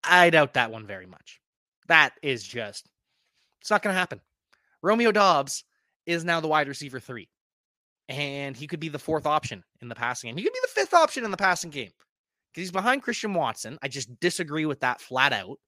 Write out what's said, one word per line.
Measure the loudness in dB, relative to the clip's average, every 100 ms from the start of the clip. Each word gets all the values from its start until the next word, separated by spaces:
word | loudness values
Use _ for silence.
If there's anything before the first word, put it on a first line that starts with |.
I | 6 8 8
doubt | 8 4
that | 2 -2
one | -4 -12
very | -14 -14
much. | -20 -20 -20 _ _ _ _ _
That | 6 6 2
is | -4 -4
just, | -6 -10 -10 -12 -20 _ _ _ _ _ _ _
it's | -2
not | 0
gonna | 0
happen. | -2 -2 -6 _ _ _ _ _ _
Romeo | 0 2 4
Doubs | 6 6 4 0 -8 -12 _ _ _
is | -6 -4
now | -2 -2
the | 2
wide | 0 0
receiver | -6 -12 -12
three, | -12 -14 -14 _ _ _ _ _ _ _ -12
and | -6 -6 -6 -10 -10
he | -10
could | -8
be | -8
the | -8
fourth | -4 -2 2
option | 0 -2 -12 _ _
in | -14
the |
passing | -6 -4 -4 -8
game. | -4
He |
could | -4
be | -2
the | -4
fifth | -2 4
option | 4 4 0
in | -6
the | -2
passing | 0 0 -4
game | -10 -12
'cause | _ _ _ _ _ _ -12
he's | -6
behind | -2 0 0
Christian | -2 -6 -2
Watson. | -2 -2 -4 -10 -10
I | -10
just | -10 -12 -4
disagree | -4 -2 -6 -4 -4
with | -2
that | -2 -2
flat | -6 2 2
out. | 2 -6 -16